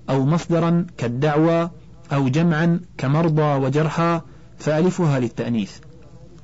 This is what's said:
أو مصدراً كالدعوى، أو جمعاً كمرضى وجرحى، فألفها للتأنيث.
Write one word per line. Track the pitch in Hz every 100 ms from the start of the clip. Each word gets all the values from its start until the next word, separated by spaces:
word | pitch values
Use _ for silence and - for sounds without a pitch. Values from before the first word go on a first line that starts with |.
| -
أو | 139 135
مصدراً | 165 - 165 165 170 170 -
كالدعوى، | 120 120 151 151 165 165 170 - - - -
أو | 143 135
جمعاً | 135 170 151 170 170 - -
كمرضى | 131 151 170 151 151 139 135
وجرحى، | 139 156 156 170 170 - - - -
فألفها | - 151 180 180 170 139
للتأنيث. | 120 - 117 117 98 - - - - - - -